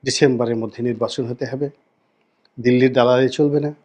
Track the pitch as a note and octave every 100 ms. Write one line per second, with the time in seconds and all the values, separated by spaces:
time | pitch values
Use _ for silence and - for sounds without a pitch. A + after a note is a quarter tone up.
0 | C3 - D3 B2 A#2 A#2 A2 - A#2+ A2+
1 | A2+ - A#2+ B2 B2+ C3+ C#3+ - _ _
2 | _ _ _ _ _ - B2 B2 C3 B2+
3 | A#2+ B2+ C3 B2+ D3 D3 D3 D3+